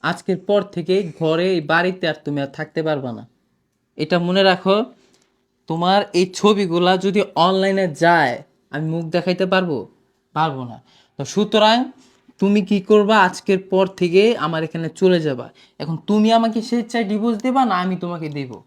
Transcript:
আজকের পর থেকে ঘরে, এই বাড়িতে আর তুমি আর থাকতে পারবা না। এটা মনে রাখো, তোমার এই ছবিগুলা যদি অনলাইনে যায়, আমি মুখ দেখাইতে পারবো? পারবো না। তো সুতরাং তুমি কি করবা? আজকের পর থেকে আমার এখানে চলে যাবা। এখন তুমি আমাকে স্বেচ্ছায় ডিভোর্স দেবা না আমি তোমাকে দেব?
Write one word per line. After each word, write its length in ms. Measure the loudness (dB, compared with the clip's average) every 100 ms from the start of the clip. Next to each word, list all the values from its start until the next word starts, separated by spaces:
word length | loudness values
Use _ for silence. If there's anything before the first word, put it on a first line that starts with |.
আজকের 360 | -4 -6 -4 -6
পর 240 | 0 0
থেকে 500 | 0 -10 -2 -2 -2 -4
ঘরে, 300 | -2 0 0
এই 120 | -2
বাড়িতে 460 | 0 0 0 -2 -4
আর 60 | -4 -6
তুমি 160 | -6
আর 60 | -6
থাকতে 360 | -8 -8 -4
পারবা 280 | -2 -4 -4
না। 160 | -10 -14 _ _ _ _ _ _ -8
এটা 240 | -2 0
মনে 240 | 0 2
রাখো, 420 | 2 2 2 0 0 _ _ _ _ _ _ _ _
তোমার 360 | -4 2 2 2
এই 180 | 0 0 0
ছবিগুলা 640 | 2 2 0 2 2 2
যদি 240 | 0 0 -2 0
অনলাইনে 520 | 2 2 0 0 -2
যায়, 560 | 0 2 4 2 -2 -10 _ _
আমি 180 | -8 -4
মুখ 160 | -6 -4
দেখাইতে 400 | -4 -2 -2 0
পারবো? 420 | 0 0 -4 -8 _ _ _ _
পারবো 300 | -4 -2 -2
না। 200 | -10 -14 _ _ _ _
তো 80 | -6
সুতরাং 580 | -2 0 4 4 4 0 -8 _ _ _ _
তুমি 220 | 2 2
কি 200 | 2 -2
করবা? 380 | 4 4 6 4
আজকের 400 | 2 0 -2 -2
পর 280 | 0 0 0
থেকে 500 | 0 2 4 4 2
আমার 260 | -4 -4
এখানে 260 | -6 -6 -8
চলে 300 | 0 2 2
যাবা। 300 | 0 -6 -10 _ _ _
এখন 180 | -8 -8
তুমি 360 | -2 2 4
আমাকে 280 | 4 2 -2
স্বেচ্ছায় 420 | -4 -4 -4 -4
ডিভোর্স 340 | -4 -2 -2 -2
দেবা 260 | -2 0 0
না 100 | 0
আমি 200 | -2 -4
তোমাকে 340 | -6 -8 -8
দেব? 320 | -8 -10 -12